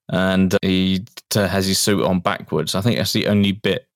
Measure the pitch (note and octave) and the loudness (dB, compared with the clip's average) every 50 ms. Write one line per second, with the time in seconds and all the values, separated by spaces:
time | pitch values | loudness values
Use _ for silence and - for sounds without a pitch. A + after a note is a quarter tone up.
0 | _ - - F2+ F#2 F#2+ F#2+ F#2+ F#2+ F#2 F#2+ G2 - G2 F#2 F#2 F#2 F#2+ F#2+ F#2 | _ -4 -2 0 0 2 2 2 2 2 2 0 0 2 0 2 2 0 0 -2
1 | G#2 - - - - - - A2 G2+ F2+ F#2+ G2 F#2+ F#2+ F#2+ - - A2 G#2 G2 | -4 -8 -18 -18 -10 -4 -2 0 0 0 0 -2 0 0 0 0 0 0 0 0
2 | A#1+ - F#2+ F2+ F2 G2+ F#2 - - - - D#2+ D2+ - - F#2 G#2 A#2+ A2 B1 | 2 0 0 0 0 -2 -4 -4 -6 -4 -4 -4 -2 -2 -2 -2 0 0 0 0
3 | F#2+ - - A2 - - G#2 G2+ G2+ G2+ F#2+ G2+ - G2+ F2+ - - _ _ | -2 -2 -2 -2 0 2 2 2 2 2 0 0 -2 -2 -2 -2 -6 _ _